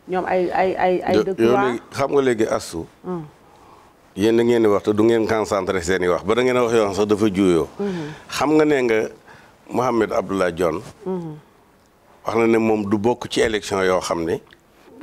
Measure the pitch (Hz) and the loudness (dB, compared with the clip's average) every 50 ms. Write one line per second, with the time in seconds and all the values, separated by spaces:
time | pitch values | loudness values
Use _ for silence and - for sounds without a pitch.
0 | _ - 180 185 170 - 185 185 180 - - 170 185 190 - - - 185 180 175 | _ -6 -4 -4 -2 -2 -2 0 0 0 0 0 0 0 0 0 0 0 0 0
1 | - - 180 208 214 196 190 - 113 120 123 120 117 127 120 113 - - - - | 0 0 0 0 0 0 0 2 2 2 4 2 2 0 -2 -4 -8 -10 -6 -4
2 | 139 139 147 143 135 127 120 107 110 - 120 110 - - - 85 82 - - _ | -2 0 2 2 2 2 2 2 0 0 -2 -4 -4 -6 -10 -10 -10 -12 -14 _
3 | - 180 180 170 151 147 - _ _ - - - - - - - - - _ _ | -12 -10 -10 -10 -10 -14 -18 _ _ -20 -20 -20 -20 -20 -20 -20 -20 -20 _ _
4 | _ _ - 95 98 113 113 117 117 117 120 117 113 104 101 95 - 107 107 104 | _ _ -6 -2 0 2 4 4 4 4 4 4 4 4 2 2 2 0 0 2
5 | 107 117 117 113 107 101 113 110 101 - 110 98 92 92 95 92 82 82 95 90 | 4 4 4 2 2 0 0 -2 -2 0 -2 -2 -2 -2 -2 -4 -2 -2 -2 0
6 | 90 87 85 78 78 92 113 120 127 127 123 123 123 113 117 113 107 101 95 95 | 0 0 0 0 0 -2 0 0 2 2 2 2 2 2 2 2 2 2 0 0
7 | 107 104 107 95 110 110 92 92 101 92 87 80 71 - - - 202 202 185 170 | 0 2 2 2 2 0 0 2 2 4 4 2 0 -2 -6 -8 -8 -6 -6 -8
8 | 151 147 151 - - - - - 131 143 156 156 156 151 147 135 127 120 110 110 | -8 -10 -12 -16 -16 -12 -8 -4 -2 2 2 2 4 2 2 2 2 2 0 0
9 | 113 113 - - - - - - - - _ _ _ - - 113 123 131 117 117 | -2 -4 -6 -14 -20 -20 -20 -20 -20 -20 _ _ _ -8 -4 -4 -2 0 0 0
10 | 107 98 113 113 101 98 98 98 92 90 82 82 92 82 78 92 120 - - - | 0 0 -2 -4 -4 -2 -2 -2 -2 -2 0 0 -2 -2 -2 -4 -8 -12 -18 -14
11 | - 185 185 180 170 160 151 151 - _ _ _ _ _ _ _ _ _ _ _ | -10 -10 -8 -8 -10 -12 -14 -18 -20 _ _ _ _ _ _ _ _ _ _ _
12 | _ _ _ _ - - 104 113 117 113 113 113 110 110 110 107 104 98 107 107 | _ _ _ _ -8 -4 0 2 2 4 4 4 4 2 2 0 0 0 -2 0
13 | 98 117 123 - - - - 131 123 117 110 104 - - 101 98 95 92 92 90 | 2 0 0 0 -4 -6 -2 0 0 0 0 -2 -4 -4 -2 0 0 2 2 0
14 | 87 - 92 85 82 82 - - - - - _ _ _ _ _ _ - - - | 0 -2 -4 -4 -2 -4 -4 -6 -6 -10 -20 _ _ _ _ _ _ -20 -20 -18